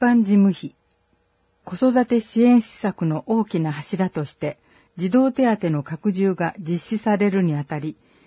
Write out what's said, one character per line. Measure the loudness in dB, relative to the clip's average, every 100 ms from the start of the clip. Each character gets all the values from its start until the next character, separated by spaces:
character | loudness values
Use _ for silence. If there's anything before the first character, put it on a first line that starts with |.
般 | 2 2
事 | 4
務 | 4 4
費。 | 0 -8 -16 _ _ _ _ _ _ _ _
子 | -16 -2
育 | 2 2
て | 2 0
支 | 0 2
援 | 4 4
施 | 2 -4
策 | -6 -4 -4
の | -4 -2
大 | -2
き | -2 -2
な | -2
柱 | -4 -6 -4 -4
と | -4
し | -8
て、 | -8 -10 -10 _ _ _ -8
児 | 0
童 | 2 2
手 | 2 0 0
当 | -2
の | -2
拡 | -4 -6 -4
充 | 0 0
が | 0 -4 -6
実 | -6 -6 -4 -4
施 |
さ | 0 0
れ | 2
る | 2
に | 0
あ | -2
た | -4 -8
り、 | -8 -10 _ _